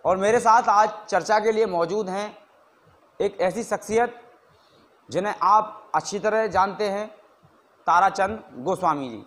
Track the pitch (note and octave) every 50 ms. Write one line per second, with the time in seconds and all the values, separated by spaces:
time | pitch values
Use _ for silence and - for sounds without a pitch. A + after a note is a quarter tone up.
0 | - D3+ F#3 F#3+ F#3+ G#3 A3+ B3 A3+ A3+ A3 A#3+ A#3+ A#3+ G3+ G#3 A3 G#3+ - -
1 | - - G3+ F3+ D#3+ - G#3+ G#3+ G#3 A3+ A3 A3 A3+ G3+ F3+ E3+ E3+ E3 F#3+ G#3+
2 | G#3 F#3 F#3 G3 G#3 G#3 - - - _ _ _ _ _ _ _ _ _ _ _
3 | _ _ _ _ F#3+ G3 G3 - F3+ F#3 F3 A3 A3+ - G#3+ G3+ - - G#3+ A3
4 | A#3+ A#3 A#3 - - - - _ _ _ _ _ _ _ _ _ _ _ _ _
5 | _ - G#2+ E3+ F#3+ G#3 - - - F#3 G#3 G#3+ G#3+ G#3+ - - - - - D#3
6 | - - G3+ G3+ F3 G#3+ G#3 A3 A3 G#3+ F3 F#3 F#3 G3 F#3+ F3 G#3+ G3+ F#3+ G3+
7 | G#3+ A3 - - _ _ _ _ _ - _ _ _ _ _ _ _ - E3 F3
8 | F#3+ G3 F#3 - F#3+ G3 A3 G#3+ - - - B2 B2+ E3+ F#3 E3+ F3+ E3+ D3+ D3
9 | C3+ B2 A2+ G2+ F2